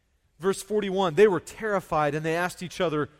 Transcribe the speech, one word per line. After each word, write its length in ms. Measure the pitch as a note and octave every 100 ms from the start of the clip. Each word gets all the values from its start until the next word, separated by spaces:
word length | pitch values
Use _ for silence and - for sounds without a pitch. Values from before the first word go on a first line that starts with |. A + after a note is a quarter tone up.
| _ _ _ -
Verse 220 | F3+ F#3+
forty-one, 520 | - G#3+ G3 F#3+ F#3+
they 140 | D3+ G#3+
were 120 | D#3+
terrified 760 | - - A3 G3 - D#3 D3+
and 120 | D3 D#3+
they 80 |
asked 280 | E3 F3+ -
each 180 | F3 -
other, 280 | F3+ D3+ C#3+ -